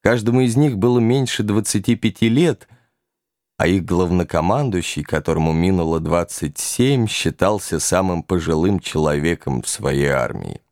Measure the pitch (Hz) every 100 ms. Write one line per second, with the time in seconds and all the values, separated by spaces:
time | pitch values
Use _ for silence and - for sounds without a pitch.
0 | - 120 110 123 127 113 147 107 120 123
1 | 113 135 127 - 104 104 104 107 98 117
2 | 113 - 117 120 170 120 - - _ _
3 | _ _ _ _ _ - 82 95 82 87
4 | 90 90 87 85 85 120 139 92 - -
5 | 73 78 76 80 80 80 87 95 82 80
6 | 80 85 85 - 80 - - - 127 139
7 | 110 - - - 92 104 - 82 - 90
8 | 95 85 - 90 80 78 90 98 - 80
9 | 76 73 80 82 - 62 - - 69 69
10 | 71 67 60 - 50 50 _